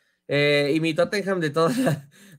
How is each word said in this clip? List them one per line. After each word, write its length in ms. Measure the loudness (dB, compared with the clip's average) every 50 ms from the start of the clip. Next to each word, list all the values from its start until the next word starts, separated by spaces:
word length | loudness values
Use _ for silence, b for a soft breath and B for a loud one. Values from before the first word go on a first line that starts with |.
| _ _ _ _ _
Eh, 440 | -4 0 2 2 2 2 2 2 2 0
¿y 40 | 0
mi 140 | 0 0 0
Tottenham 460 | 0 -2 0 -2 -4 -2 -2 -2 -2
de 120 | -2 -2
toda 200 | 0 0 0 0 0
la, 320 | 0 0 0 -2 -2 -6 -14 B B B B B